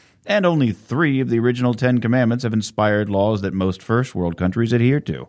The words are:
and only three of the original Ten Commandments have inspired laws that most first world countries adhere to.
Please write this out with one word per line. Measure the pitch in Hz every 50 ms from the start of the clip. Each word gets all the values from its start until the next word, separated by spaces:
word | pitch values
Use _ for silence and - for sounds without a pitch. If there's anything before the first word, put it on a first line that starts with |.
| _ _ _ _ _
and | - 202 208 190
only | 175 170 151 135 117
three | 98 - - - - 139 170 151 135 131
of | 131 123
the | 120 117
original | 113 123 123 123 127 123 120
Ten | 107 123 127 123 123
Commandments | 107 113 120 127 123 113 117 123 123
have | 117 107
inspired | 110 104 - - - 107 107 104 104 107 101
laws | 101 98 98 107 110 104
that | 95 98 -
most | 95 92 95 90 - -
first | - 113 120 127 127 -
world | 87 87 85 85 -
countries | 90 90 92 117 117 113 120
adhere | 120 117 123 139 147
to. | 143 - 76 64 64